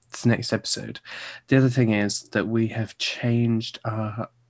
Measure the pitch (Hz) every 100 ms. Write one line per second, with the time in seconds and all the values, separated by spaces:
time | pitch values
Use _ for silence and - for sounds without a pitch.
0 | _ - 120 117 117 110 - - 113 -
1 | - - - - - 135 131 127 113 104
2 | 104 - - 107 95 113 110 113 110 -
3 | - - 120 120 117 113 113 - - 110
4 | 107 104 - _ _